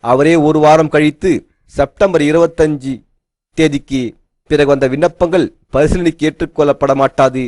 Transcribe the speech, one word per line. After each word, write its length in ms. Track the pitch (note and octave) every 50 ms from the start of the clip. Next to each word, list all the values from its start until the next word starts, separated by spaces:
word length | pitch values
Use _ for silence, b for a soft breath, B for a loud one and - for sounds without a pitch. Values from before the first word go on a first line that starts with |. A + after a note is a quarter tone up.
| -
அவரே 320 | A#2+ B2+ C3 C#3+ D#3 E3+
ஒரு 240 | E3 D3 D3+ D#3 D#3
வாரம் 340 | D3+ D3+ D#3 D#3+ D#3+ D3+ -
கழித்து 360 | D3+ D3+ D3+ D3+ _ - F#3+ D3+ G#2+ - _ _ _ _ _ -
செப்டம்பர் 480 | - C#3+ C#3 _ _ G#3 G3 F3+ D#3+
இருபத்தஞ்சு 720 | D3 D3 D3+ E3 E3+ E3 E3 - D#3+ D#3 D3+ C#3 B2+ C3+ C3+ - _ _ _ _ _ _ _ _ _ _ _
தேதிக்கு 440 | - D#3+ D3+ C#3+ C#3+ - _ C#3 C3+ B2 A2 - _ _ _ _ _ _ _
பிறகு 200 | D#3 D3 D3 C#3
வந்த 180 | C#3+ C3+ C3+
விண்ணப்பங்கள் 580 | C3 B2+ C#3+ E3 E3+ - _ F3+ E3+ E3+ F#3 C#3+ - _ _ _ _
பரிசீலனைக்கு 540 | - C3 D3 D#3 - F3+ F3 E3 D#3+ _ D3
ஏற்றுக்கொள்ளப்பட 680 | D#3 D3+ _ F3 D#3 _ - D3+ D3 C3+ - C#3 C#3 C3+
மாட்டாது 500 | C#3 C3+ C3 _ - C3+ C3 B2+ C3 B2+